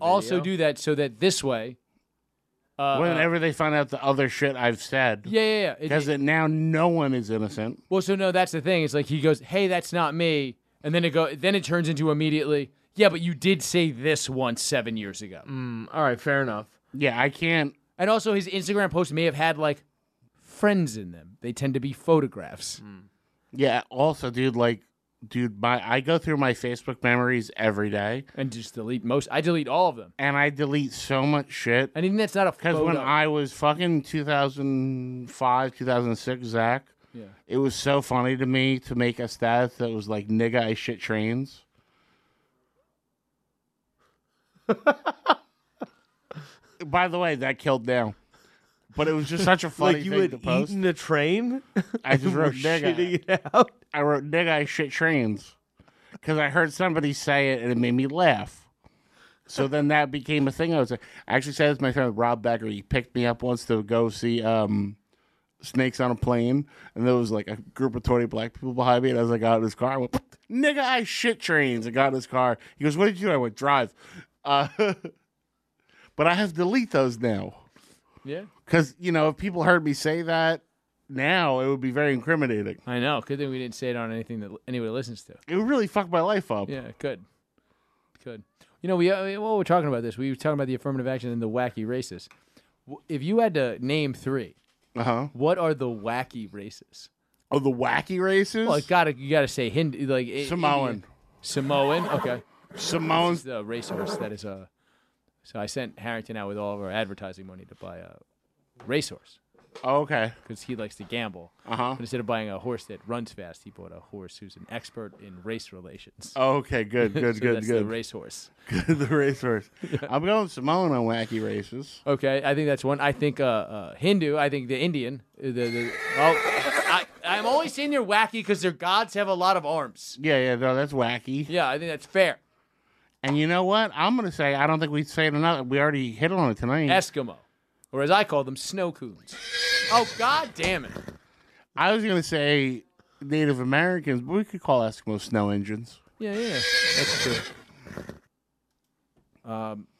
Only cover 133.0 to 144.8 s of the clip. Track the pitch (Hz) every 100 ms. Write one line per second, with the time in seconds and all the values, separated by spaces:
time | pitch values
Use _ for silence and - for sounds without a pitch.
133 | _ _ 135 147 156 175 185 208 220 143
134 | 180 247 196 151 143 139 151 160 156 147
135 | 147 - 156 147 165 156 127 139 151 143
136 | 127 110 160 190 139 107 120 147 147 185
137 | - 147 120 78 _ _ _ _ _ 131
138 | 147 196 202 147 131 135 - 196 175 -
139 | 123 82 - - - - - - - 226
140 | 233 - 233 302 285 165 170 180 117 -
141 | - - _ _ _ _ _ - 175 220
142 | 214 180 156 160 147 147 135 123 - _
143 | _ - 139 151 151 127 127 139 180 180
144 | 147 127 127 190 208 185 - 127